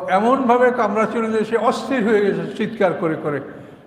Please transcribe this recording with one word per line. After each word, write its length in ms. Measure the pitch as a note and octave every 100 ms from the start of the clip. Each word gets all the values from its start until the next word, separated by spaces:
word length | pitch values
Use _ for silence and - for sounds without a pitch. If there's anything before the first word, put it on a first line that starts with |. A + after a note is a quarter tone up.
| F3+
এমনভাবে 640 | F#3+ A3+ C4 B3 B3 B3
কামড়াচ্ছিল 640 | A#3+ G#3+ G#3 G#3+ A3+ A3+
যে 120 | A3
সে 120 | G#3+ A3+
অস্থির 520 | A3+ A#3+ - C4+ G#3
হয়ে 120 | G#3+
গেছে 360 | G3+ F3 E3 -
চিৎকার 360 | G#3+ - F#3+
করে 240 | D#3+ E3 D#3
করে। 180 | D#3 C#3+ - - - -